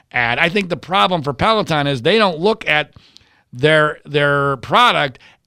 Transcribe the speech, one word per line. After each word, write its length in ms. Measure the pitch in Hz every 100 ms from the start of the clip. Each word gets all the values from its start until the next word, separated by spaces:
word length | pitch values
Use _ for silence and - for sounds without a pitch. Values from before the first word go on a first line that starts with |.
| _
ad. 280 | 123 117 127
I 100 | 170
think 200 | 208 180
the 80 | 151
problem 440 | - 190 202 175
for 120 | 139
Peloton 520 | 127 202 220 170 151 143
is 160 | 135
they 160 | 139 220
don't 220 | 202 156
look 280 | 196 226 -
at 260 | 151 147 - _ - _ _ _
their, 460 | 123 151 156 151 151 151
their 520 | 147 143 143 139 135
product 640 | - 202 240 165 147 - - _